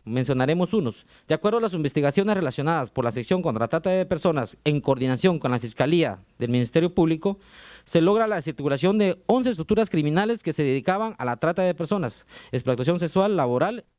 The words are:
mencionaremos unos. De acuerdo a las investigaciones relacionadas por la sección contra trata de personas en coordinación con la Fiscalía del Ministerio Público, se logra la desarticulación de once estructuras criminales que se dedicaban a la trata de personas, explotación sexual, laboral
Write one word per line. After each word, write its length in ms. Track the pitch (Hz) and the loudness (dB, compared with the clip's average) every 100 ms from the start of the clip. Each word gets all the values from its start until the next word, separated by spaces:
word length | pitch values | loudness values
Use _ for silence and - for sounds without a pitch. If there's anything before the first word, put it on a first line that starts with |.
mencionaremos 680 | 107 123 127 127 131 170 175 | -6 -2 0 0 2 2 0
unos. 320 | 214 127 - _ _ - | 0 -2 -6 _ _ -4
De 80 | 156 | 0
acuerdo 240 | 202 226 | 0 0
a 20 | |
las 120 | 220 | -2
investigaciones 640 | 175 143 151 143 196 196 190 | -2 -2 0 0 2 0 0
relacionadas 540 | 147 135 143 165 120 | -2 -2 -2 -2 -2
por 160 | - 120 | -2 -2
la 60 | |
sección 320 | 113 113 185 | -4 -2 -2
contra 240 | 170 110 117 | 0 -2 -2
trata 240 | 165 190 | -2 0
de 140 | 185 185 | 0 -2
personas 500 | 165 180 151 113 - | 0 0 0 -4 -4
en 180 | 151 147 | -2 0
coordinación 560 | - 127 131 127 185 165 | 0 0 0 2 2 2
con 140 | 127 | -2
la 80 | 123 | -2
Fiscalía 600 | 117 - 135 170 139 95 - - | -4 -2 2 2 2 -4 -14 -6
del 100 | 120 | 0
Ministerio 440 | 123 120 165 170 | 0 2 2 2
Público, 440 | 180 160 160 196 196 - - - - - | 2 2 2 -2 -4 -12 -20 -20 -20 -2
se 160 | 170 | 2
logra 260 | 170 214 220 | 4 4 2
la 80 | 190 | -2
desarticulación 640 | 156 143 143 139 180 214 | -4 -4 -2 0 2 2
de 240 | 196 - - | 2 0 0
once 220 | 247 254 | 2 2
estructuras 400 | 175 160 214 214 | -4 0 0 2
criminales 540 | 165 147 160 214 233 | 0 2 0 0 -2
que 100 | 165 | -4
se 100 | 156 | -2
dedicaban 520 | 143 135 185 190 220 - | 0 0 0 -2 -2 -4
a 80 | 123 | -6
la 120 | 120 | -2
trata 240 | 160 175 | -2 0
de 120 | 185 165 | 0 -2
personas, 500 | 165 208 131 - - - - | -2 -2 -4 -8 -20 -20 -6
explotación 480 | 127 135 123 135 175 | -4 -2 0 0 -2
sexual, 380 | 170 185 202 185 | 0 0 2 0
laboral 480 | 127 123 180 233 - | 0 0 -2 -4 -14